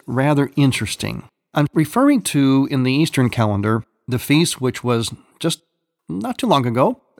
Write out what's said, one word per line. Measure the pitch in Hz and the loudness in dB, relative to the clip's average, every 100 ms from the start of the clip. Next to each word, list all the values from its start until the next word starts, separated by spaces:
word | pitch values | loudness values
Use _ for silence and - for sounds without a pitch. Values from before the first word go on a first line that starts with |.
| - | -6
rather | 120 143 143 143 147 | -2 0 2 0 2
interesting. | 139 - 110 - - 60 - _ _ | 2 0 -4 -6 -8 -10 -14 _ _
I'm | 156 147 | -2 0
referring | 170 151 233 285 262 | 0 0 2 2 2
to, | - 143 135 135 135 | 0 2 2 2 2
in | 139 | 0
the | 127 | 0
Eastern | 139 165 - 120 | 2 0 0 0
calendar, | - 107 101 104 113 - _ - | 0 0 0 0 -2 -4 _ -6
the | 123 | -4
feast | - 147 170 - | 0 2 2 -2
which | 127 - | -6 -4
was | 120 117 113 - _ - | -2 -2 -2 -10 _ -6
just | 165 - _ _ _ _ - | -6 -6 _ _ _ _ -10
not | 180 233 - | -8 -8 -4
too | 233 | 0
long | 143 123 | 2 2
ago, | 117 190 254 _ | 2 0 0 _